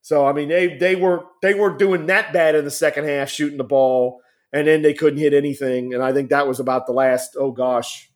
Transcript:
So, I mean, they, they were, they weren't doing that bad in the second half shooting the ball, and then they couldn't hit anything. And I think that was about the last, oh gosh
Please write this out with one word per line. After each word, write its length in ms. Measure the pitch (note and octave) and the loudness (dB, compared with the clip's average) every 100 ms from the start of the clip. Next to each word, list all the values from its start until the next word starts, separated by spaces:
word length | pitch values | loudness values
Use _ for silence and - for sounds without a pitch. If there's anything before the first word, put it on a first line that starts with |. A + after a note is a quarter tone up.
So, 260 | - D3+ C#3 | 0 2 2
I 60 | |
mean, 160 | C#3+ D3 | 0 0
they, 300 | E3+ F3+ C#3+ | 0 0 0
they 180 | F3+ F#3+ | 0 2
were, 300 | F#3 F3 F3 _ | 2 0 -4 _
they 100 | F#3+ | -2
weren't 260 | G3+ G3+ E3 | 2 0 2
doing 280 | G3 F#3 D#3 | 0 0 0
that 260 | F#3+ F#3 | 0 0
bad 220 | E3 D#3+ | 2 4
in 100 | D#3 | 2
the 60 | C#3+ | 0
second 340 | C#3 D#3 C#3+ | -2 -2 -2
half 240 | D3+ C#3+ C#3 | -4 -4 -4
shooting 300 | - D3 C#3+ | -4 -6 -4
the 60 | |
ball, 560 | A#2+ C#3 C3 B2+ B2+ B2+ _ _ _ | 0 2 4 2 0 -4 _ _ _
and 140 | C#3+ D3+ | -2 2
then 160 | D#3 | 4
they 120 | D3+ | 2
couldn't 240 | D3 D#3 C#3+ | 2 0 2
hit 140 | D3+ | 2
anything. 640 | C#3+ C#3+ C3+ C3+ B2+ B2 | 2 0 -4 -4 -4 -4
And 80 | B2 | -4
I 100 | C3 | -2
think 180 | C3+ C3+ | -2 0
that 180 | C#3 C#3 | 0 0
was 120 | B2+ | -2
about 260 | C3 B2+ B2+ | -2 -2 -2
the 60 | |
last, 440 | B2+ C3 B2+ B2+ - | 0 2 2 -2 -4
oh 140 | C3+ | -4
gosh 580 | A#2+ B2+ B2 A#2+ - - | -2 -2 -2 -4 -14 -20